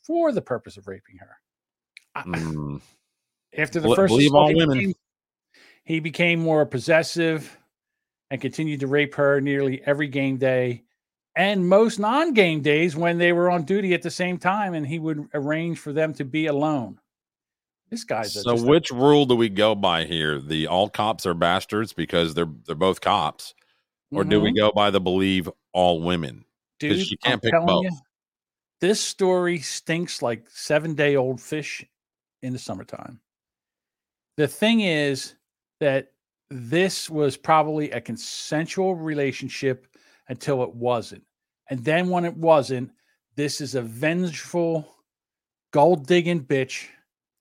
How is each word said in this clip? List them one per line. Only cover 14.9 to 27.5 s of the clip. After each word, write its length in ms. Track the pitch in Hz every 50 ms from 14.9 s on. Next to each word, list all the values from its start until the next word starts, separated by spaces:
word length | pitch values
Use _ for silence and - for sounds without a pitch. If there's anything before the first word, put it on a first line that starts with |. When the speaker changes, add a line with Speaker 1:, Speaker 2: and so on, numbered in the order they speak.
| 160 165
Speaker 1:
would 280 | 156 160 156 147 147 - -
arrange 460 | 147 139 147 156 160 165 170 165 -
for 160 | - 151 139
them 180 | 156 156 160 139
to 120 | - 147
be 200 | 131 127 156 160
alone. 540 | 156 143 139 151 156 151 135 117 95 - _ _ _ _ _ _ _ _ _ _ _ _ _ _ _ _ _ _ -
This 160 | 226 233 -
guy's 320 | - 127 107 110 101 101
a, 60 | 104 98
Speaker 2:
So 100 | 120 120
Speaker 1:
just 120 | 117 117
a 20 | 127
Speaker 2:
which 220 | 147 170 156 -
rule 340 | 131 120 131 143 147 147 143
do 120 | 127 123
we 120 | 113 117 110
go 260 | 98 98 104 110 110
by 300 | 101 98 92 85 82 80
here? 340 | 76 85 80 78 76 76 69
The 280 | 67 73 78 78 78
all 240 | 78 87 92 101 104
cops 340 | - - 107 107 110 - -
are 80 | 95 85
bastards 580 | 82 87 85 90 95 - - - 104 113 - -
because 400 | - 82 - - 85 85 82 73
they're, 140 | 80 85 80 71 57 55
they're 80 | - 101
both 260 | 76 92 95 90 -
cops, 540 | - 110 104 95 80 73 - - - - - _ _ _ _ _ _ _ _ _ _ - -
or 100 | 101 98
do 160 | 95 104 104
we 100 | 104 107
Speaker 1:
Mm-hmm. 60 | - 107
Speaker 2:
go 140 | 107 107 98
by 180 | 104 104 104
the 100 | 98 98
believe 480 | 92 92 90 95 95 98 95 95 85 92 - _ _ _ -
all 280 | 90 90 90 87 80 85
women? 420 | 87 90 87 80 65 57 50 - _ _ _ _ _ _ -
'Cause 180 | 147 147 104 185
Speaker 1:
Dude, 120 | 190 - 107
Speaker 2:
you 40 | -
can't 160 | - 123 127
Speaker 1:
I'm 60 | 113
Speaker 2:
pick 100 | - 113